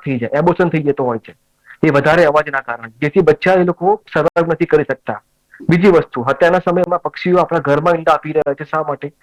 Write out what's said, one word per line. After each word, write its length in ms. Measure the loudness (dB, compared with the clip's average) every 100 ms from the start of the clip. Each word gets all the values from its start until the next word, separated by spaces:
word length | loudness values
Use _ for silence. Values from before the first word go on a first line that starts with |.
| -2
થઈ 120 | -6
જાય, 200 | -2 0
એબોર્શન 320 | 0 0 0
થઈ 140 | 0
જતો 200 | -2 -2
હોય 140 | -4 -6
છે 180 | -10 -20 _ _ _ -2
એ 60 | 0
વધારે 360 | 2 2 4 4
અવાજના 340 | 2 -2 -6
કારણે, 320 | -8 -12 -14 -8
જેથી 200 | -2 2
બચ્ચા 320 | 2 2 2
એ 100 | 2
લોકો 400 | 0 0 -2 -2 -2
સર્વાઈવ 340 | -2 0 -2 -2
નથી 180 | -2 2
કરી 180 | 2
શકતા. 400 | 0 -6 -8 -10 -14 _ _ -6 0
બીજી 180 | 2 4
વસ્તુ, 340 | 4 0 -6
અત્યારના 380 | -4 0 2 2
સમયમાં 420 | 0 -2 -2 -4
પક્ષીઓ 360 | -6 -6 0 0
આપણા 220 | 0 -2
ઘરમાં 360 | 0 0 0 0
ઈંડા 160 | 0
આપી 200 | -2 -2
રહ્યા 220 | -4 -2
છે. 100 | -6
શા 200 | -6 -6
માટે? 300 | -6 -8 -12 -16